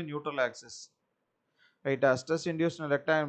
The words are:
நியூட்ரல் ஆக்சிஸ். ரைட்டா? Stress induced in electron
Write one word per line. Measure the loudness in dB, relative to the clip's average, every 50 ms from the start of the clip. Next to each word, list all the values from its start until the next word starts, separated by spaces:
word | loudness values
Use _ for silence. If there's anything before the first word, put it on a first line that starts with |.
| -8 -6
நியூட்ரல் | -8 -6 -6 -4 -2 -2
ஆக்சிஸ். | -2 -2 -2 -10 -18 -18 -18 -20 -20 -20 _ _ _ _ _ _ _ _ _ _ _ _ _ _ _ _ _ _ -4
ரைட்டா? | -2 0 4 4 4
Stress | 4 2 0 -2 -2 -2 0
induced | -4 0 0 0 0 0 -4
in | -2 0
electron | 0 0 2 2 2 2 2